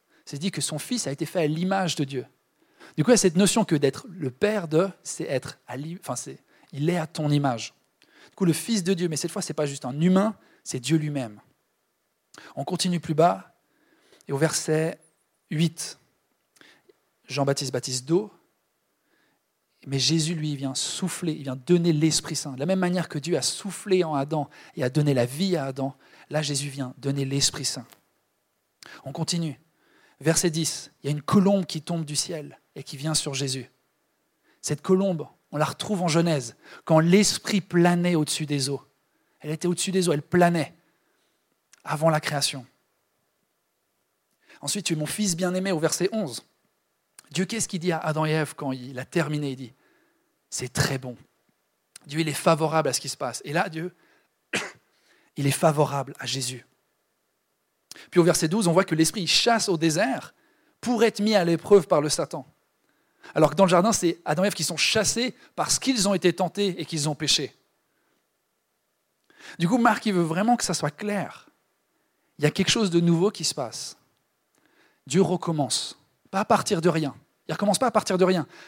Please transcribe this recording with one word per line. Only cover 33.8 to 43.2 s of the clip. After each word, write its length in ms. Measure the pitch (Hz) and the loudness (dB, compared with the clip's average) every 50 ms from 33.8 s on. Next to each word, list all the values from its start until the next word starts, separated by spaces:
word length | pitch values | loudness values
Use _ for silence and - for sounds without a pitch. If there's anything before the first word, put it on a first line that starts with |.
| _ _ _ _ _ _ _ _ _ _ _ _ _ _ _ _ | _ _ _ _ _ _ _ _ _ _ _ _ _ _ _ _
Cette 220 | - - 151 - | -6 -6 -6 -4
colombe, 460 | - - 190 185 196 196 175 151 131 - - _ _ _ | 2 2 2 2 4 0 -2 -4 -6 -12 -16 _ _ _
on 40 | - | -4
la 100 | 147 151 | -2 -2
retrouve 360 | - - - - - 214 175 | -2 -2 -8 -4 -4 -2 0
en 60 | 180 165 | 0 2
Genèse, 480 | 147 170 165 175 156 143 120 113 - _ _ - - - _ | 2 2 2 2 0 -2 -2 -6 -14 _ _ -20 -20 -16 _
quand 140 | - 165 156 | 2 4 4
l'Esprit 600 | 160 170 180 208 208 - - - - - 214 196 | 6 6 6 6 6 4 0 -2 -4 -2 -2 -2
planait 560 | - - - 175 170 175 175 175 175 180 175 | -2 0 2 4 4 4 4 2 2 2 2
au-dessus 300 | 156 151 - - - 156 | 0 0 0 -2 -6 -4
des 220 | 139 147 143 131 139 | -4 -2 -2 -2 -4
eaux. 140 | 143 98 - _ _ _ _ _ _ _ _ _ _ _ | -4 -6 -8 _ _ _ _ _ _ _ _ _ _ _
Elle 120 | - 151 | -8 -8
était 180 | 156 156 - 175 | -6 -2 -2 -2
au-dessus 240 | 175 - - 196 | -2 -2 -2 0
des 160 | 180 190 180 175 | 0 2 2 2
eaux, 40 | |
elle 100 | 165 156 | 2 0
planait 520 | - - - 180 175 170 175 165 139 - - _ _ _ _ _ _ _ _ _ _ _ _ _ _ _ _ _ _ _ - _ _ | 0 2 4 6 6 6 4 2 -2 -4 -8 _ _ _ _ _ _ _ _ _ _ _ _ _ _ _ _ _ _ _ -20 _ _
avant 260 | - 156 147 156 165 | -8 -4 2 2 2
la 80 | 156 151 | 2 2
création. 480 | - - 151 143 139 - - 135 120 - _ _ _ _ _ _ _ _ _ _ | 0 -2 -2 -2 -2 -2 -4 -6 -14 -16 _ _ _ _ _ _ _ _ _ _